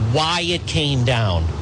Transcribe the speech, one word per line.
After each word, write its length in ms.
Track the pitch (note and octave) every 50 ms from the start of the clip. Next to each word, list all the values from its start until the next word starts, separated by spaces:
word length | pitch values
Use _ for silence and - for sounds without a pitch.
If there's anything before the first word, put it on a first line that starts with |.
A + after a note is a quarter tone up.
| A2 A2 A#2+
why 300 | D3 D#3 D#3+ F3 F3 F3
it 220 | E3+ F3 E3 - -
came 360 | - D#3+ D3+ C#3+ C#3 B2+ A#2+
down. 400 | A#2+ B2+ A#2 A2+ G2+ F2+ E2+ E2 D#2+ D2+ -